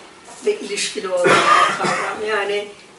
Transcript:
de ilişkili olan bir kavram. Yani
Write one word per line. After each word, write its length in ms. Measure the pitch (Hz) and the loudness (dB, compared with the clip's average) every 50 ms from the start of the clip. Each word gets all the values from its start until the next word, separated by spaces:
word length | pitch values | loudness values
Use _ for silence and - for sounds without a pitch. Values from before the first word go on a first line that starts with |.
| - - - - - - - - - | -20 -20 -20 -20 -20 -20 -16 -6 -2
de 160 | 208 208 - | -2 -2 -2
ilişkili 480 | - - - - - - - - - - | -4 -8 -6 -6 -6 -6 -6 -6 -6 -4
olan 180 | 180 180 175 | -2 2 4
bir 520 | - - - - - - - - - - - | 4 4 4 4 4 4 4 4 2 2 0
kavram. 500 | 190 190 - - - - - - 214 214 | -2 -2 -2 -2 -4 -6 -6 -6 -4 -2
Yani 400 | 220 202 202 202 202 208 208 - - - - - - | -2 -2 -2 -2 -2 -4 -4 -6 -14 -20 -20 -20 -20